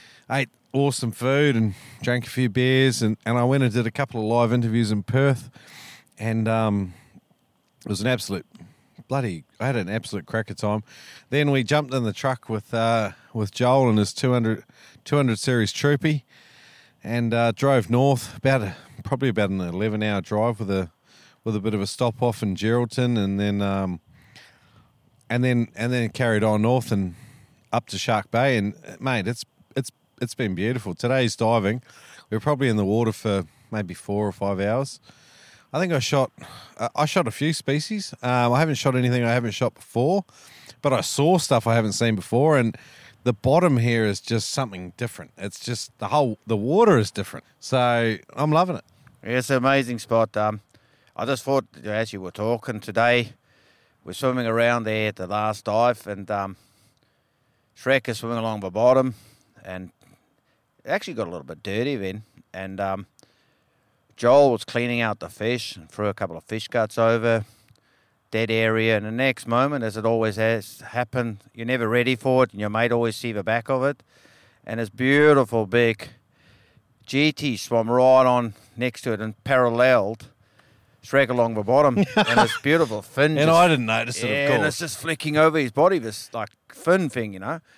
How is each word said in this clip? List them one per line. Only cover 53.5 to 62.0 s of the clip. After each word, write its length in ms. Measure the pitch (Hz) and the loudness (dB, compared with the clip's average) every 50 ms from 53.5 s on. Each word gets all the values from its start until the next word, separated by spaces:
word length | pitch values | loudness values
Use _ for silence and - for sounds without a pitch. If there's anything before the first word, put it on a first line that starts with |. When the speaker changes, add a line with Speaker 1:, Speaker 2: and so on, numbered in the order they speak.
| _ _ _ _ _ _ _ _ _ _ - | _ _ _ _ _ _ _ _ _ _ -16
Speaker 2:
we're 100 | - 95 | -14 -10
swimming 320 | - 135 127 127 127 120 | -4 -2 -2 -2 0 -2
around 380 | 113 113 117 117 120 120 120 110 | 0 2 2 4 4 2 0 0
there 240 | 110 110 107 107 107 | -2 -2 -2 -2 -2
at 80 | 104 | -4
the 100 | - 92 | -6 -8
last 400 | 87 101 107 107 107 104 - - | -4 -4 -2 -2 -2 -4 -4 -4
dive, 400 | 107 104 113 120 123 120 - - | -2 2 2 2 2 2 0 -6
and, 220 | 101 101 98 98 - | -12 -10 -10 -8 -6
um, 260 | 104 101 98 98 92 _ _ _ _ _ _ _ _ _ _ _ _ _ _ _ _ _ _ _ _ _ _ _ _ | -6 -6 -6 -8 -10 _ _ _ _ _ _ _ _ _ _ _ _ _ _ _ _ _ _ _ _ _ _ _ _
Shrek 320 | - - 127 135 131 - - | -8 0 2 2 2 2 -2
is 100 | 110 - | -8 -6
swimming 200 | - 113 120 113 | -6 -6 -4 -4
along 220 | 113 113 110 104 | -4 -4 -4 -6
the 100 | 98 92 | -6 -6
bottom, 440 | 87 107 117 123 131 131 131 131 117 - - - _ _ _ _ _ - - | -2 2 4 6 6 6 4 0 -4 -10 -18 -20 _ _ _ _ _ -20 -16
and 280 | 95 92 92 92 87 _ _ _ _ _ _ _ _ _ _ _ _ _ _ _ _ _ _ - | -14 -14 -12 -14 -16 _ _ _ _ _ _ _ _ _ _ _ _ _ _ _ _ _ _ -6
it 40 | - | -4
actually 260 | 165 208 - 190 147 | -4 -4 -4 -8 -8
got 140 | 117 101 85 | -8 -8 -6
a 20 | |
little 140 | 90 82 67 | -8 -12 -12
bit 180 | 65 76 76 | -14 -16 -12
dirty 340 | - 101 101 110 123 143 139 | -10 -6 -4 -4 -4 -4 -4
then. 280 | 107 | -6